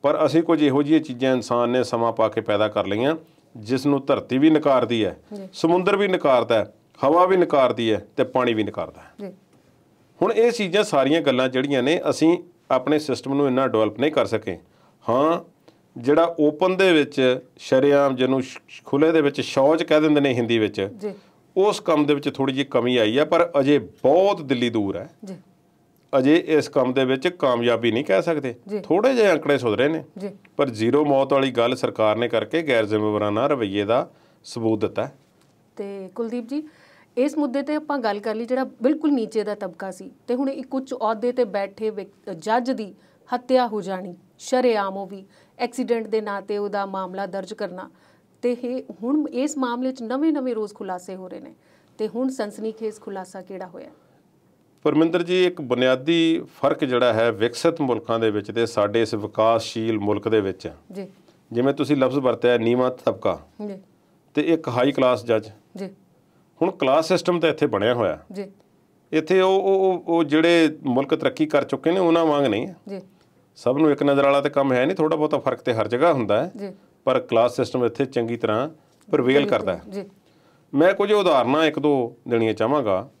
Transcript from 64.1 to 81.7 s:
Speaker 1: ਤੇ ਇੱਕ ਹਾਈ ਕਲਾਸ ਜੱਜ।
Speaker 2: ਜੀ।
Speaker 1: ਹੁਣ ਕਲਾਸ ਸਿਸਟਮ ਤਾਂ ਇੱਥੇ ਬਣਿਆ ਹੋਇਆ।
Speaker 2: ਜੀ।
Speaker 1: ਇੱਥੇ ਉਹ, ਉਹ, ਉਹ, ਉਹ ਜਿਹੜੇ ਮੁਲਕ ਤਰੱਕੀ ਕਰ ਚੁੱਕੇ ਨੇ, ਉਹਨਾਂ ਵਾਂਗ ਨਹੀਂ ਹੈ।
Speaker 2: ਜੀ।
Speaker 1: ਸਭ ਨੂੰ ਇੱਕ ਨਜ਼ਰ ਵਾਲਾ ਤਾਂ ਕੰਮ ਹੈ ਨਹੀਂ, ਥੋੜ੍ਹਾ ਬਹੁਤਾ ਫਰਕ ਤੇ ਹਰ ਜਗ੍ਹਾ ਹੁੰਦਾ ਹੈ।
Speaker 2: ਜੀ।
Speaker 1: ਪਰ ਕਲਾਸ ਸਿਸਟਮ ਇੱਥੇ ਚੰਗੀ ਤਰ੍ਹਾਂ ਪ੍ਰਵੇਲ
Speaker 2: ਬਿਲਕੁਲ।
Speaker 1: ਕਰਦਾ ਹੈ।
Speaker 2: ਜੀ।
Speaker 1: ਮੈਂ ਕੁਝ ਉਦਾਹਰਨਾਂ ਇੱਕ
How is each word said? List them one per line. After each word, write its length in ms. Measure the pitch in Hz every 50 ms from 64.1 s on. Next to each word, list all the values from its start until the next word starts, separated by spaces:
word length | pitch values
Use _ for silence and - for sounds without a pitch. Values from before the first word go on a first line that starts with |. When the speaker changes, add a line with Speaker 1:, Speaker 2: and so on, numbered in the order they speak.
| _ _ _ _ _
Speaker 1:
ਤੇ 80 | 151
ਇੱਕ 260 | 151 160 165 160 160 143
ਹਾਈ 240 | 120 123 123 139
ਕਲਾਸ 320 | 135 139 131 127 127 110 110
ਜੱਜ। 240 | 117 117 110 110 110 104 _ _ _ _
Speaker 2:
ਜੀ। 100 | 190 196 185 190 _ _ _ _ _ _ _ _ _ _ _ _ _
Speaker 1:
ਹੁਣ 80 | 160 190
ਕਲਾਸ 380 | 185 - 147 131 135 156 165 165
ਸਿਸਟਮ 320 | 185 175 - - 180 170
ਤਾਂ 100 | 160 160
ਇੱਥੇ 160 | 147 - 151
ਬਣਿਆ 280 | - 113 98 101 117 123
ਹੋਇਆ। 260 | 120 110 90 78 - - _
Speaker 2:
ਜੀ। 120 | 190 196 196 - - _ _ _ _ _ _ _ _ _ _ _
Speaker 1:
ਇੱਥੇ 280 | - 156 156 156 185 190
ਉਹ, 220 | 185 190 190 196
ਉਹ, 300 | 196 196 190 190 190 190
ਉਹ, 120 | 185 170 -
ਉਹ 180 | - 170 170 165
ਜਿਹੜੇ 540 | 139 147 156 160 170 170 170 160 147 - -
ਮੁਲਕ 320 | - 139 120 131 139 139 160
ਤਰੱਕੀ 320 | 151 - 131 131 - 156
ਕਰ 180 | 151 156 143 131
ਚੁੱਕੇ 280 | - - 135 - 160
ਨੇ, 80 | 175 190
ਉਹਨਾਂ 260 | 185 170 165 165 165
ਵਾਂਗ 200 | 160 147 143 143
ਨਹੀਂ 200 | 123 101 107 127
ਹੈ। 100 | 190 180 - _ -
Speaker 2:
ਜੀ। 120 | 196 185 - - _ _ _ _ _ _ _ _ _
Speaker 1:
ਸਭ 200 | - - 120 131 147
ਨੂੰ 120 | 160 151
ਇੱਕ 120 | 143 -
ਨਜ਼ਰ 220 | 147 143 139 139 139
ਵਾਲਾ 160 | 139 139 143
ਤਾਂ 100 | 139 143
ਕੰਮ 220 | 143 143 139 135
ਹੈ 140 | 127 123 127
ਨਹੀਂ, 100 | 151 196
ਥੋੜ੍ਹਾ 200 | - 151 156 165
ਬਹੁਤਾ 220 | 156 151 147 151 135
ਫਰਕ 220 | - 131 120 -
ਤੇ 140 | - 131 117
ਹਰ 140 | 113 104 107
ਜਗ੍ਹਾ 240 | 117 123 156 175
ਹੁੰਦਾ 320 | 156 135 113 98 104 110 147
ਹੈ। 60 | 185 -
Speaker 2:
ਜੀ। 120 | 214 202 190 180 - _ _ _ _ _
Speaker 1:
ਪਰ 160 | 131 127 127
ਕਲਾਸ 360 | - - 113 110 120 123 -
ਸਿਸਟਮ 280 | - 127 - - 127 123
ਇੱਥੇ 200 | 117 120 - 139
ਚੰਗੀ 320 | 131 - 123 117 113 120
ਤਰ੍ਹਾਂ 320 | 117 - 110 107 113 135 156 156 _ _ _ _ _ _ -
ਪ੍ਰਵੇਲ 260 | - 143 123 123 135
Speaker 2:
ਬਿਲਕੁਲ। 220 | 143 143 - 127 107
Speaker 1:
ਕਰਦਾ 180 | - 95 90
ਹੈ। 60 | 80 - 104
Speaker 2:
ਜੀ। 140 | 95 101 - - _ _ _ _ _ _ _ _ _ _ _ _ -
Speaker 1:
ਮੈਂ 200 | 139 160 185 196
ਕੁਝ 180 | - 202 202
ਉਦਾਹਰਨਾਂ 520 | 214 208 196 208 208 131 120 120 139 156 160
ਇੱਕ 140 | 151